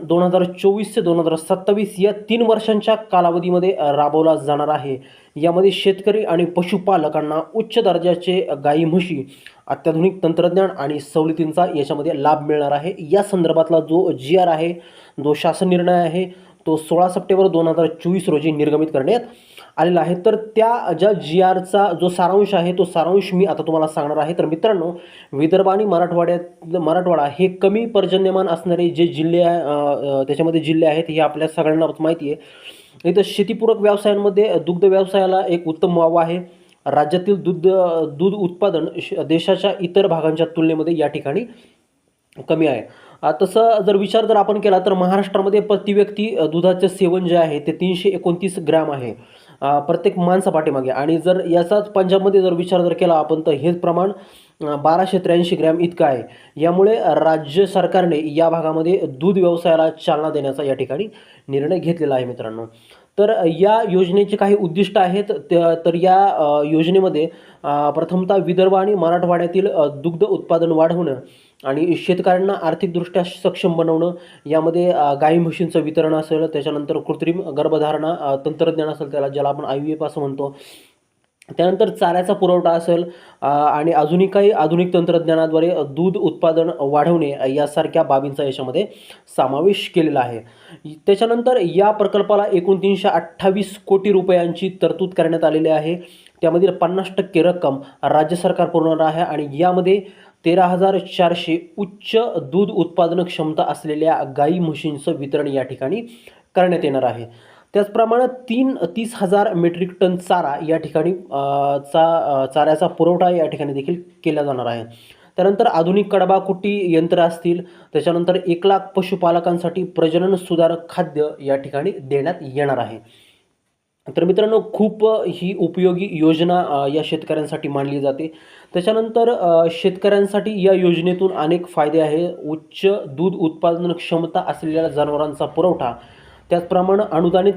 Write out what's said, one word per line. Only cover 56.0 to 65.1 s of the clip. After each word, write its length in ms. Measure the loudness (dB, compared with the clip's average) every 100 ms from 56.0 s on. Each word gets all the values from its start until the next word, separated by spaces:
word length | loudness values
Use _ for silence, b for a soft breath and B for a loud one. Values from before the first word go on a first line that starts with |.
| 0
आहे. 180 | 0 -6 B B -2
यामुळे 340 | 0 4 4 2
राज्य 640 | 2 2 2 0 0 0 0
सरकारने 720 | 0 0 2 2 0 -2 0
या 140 | 2
भागामध्ये 480 | 2 -2 -2 0 0
दूध 400 | -2 -2 0 2
व्यवसायाला 520 | 2 2 2 2 2
चालना 400 | 0 -2 -2 -2
देण्याचा 340 | -2 -4 -4
या 100 | -4
ठिकाणी 320 | -4 -4 -6 -8 B B B -6
निर्णय 320 | -4 -2 -2
घेतलेला 360 | -2 -2 -2 -2
आहे 100 | -2
मित्रांनो. 400 | -8 -10 -10 -12 b b b b 0
तर 240 | 0 2 0
या 380 | 2 4 4 2
योजनेचे 460 | 0 2 2 0 0
काही 200 | 2 2
उद्दिष्ट 420 | 0 -2 0 2
आहेत, 260 | 0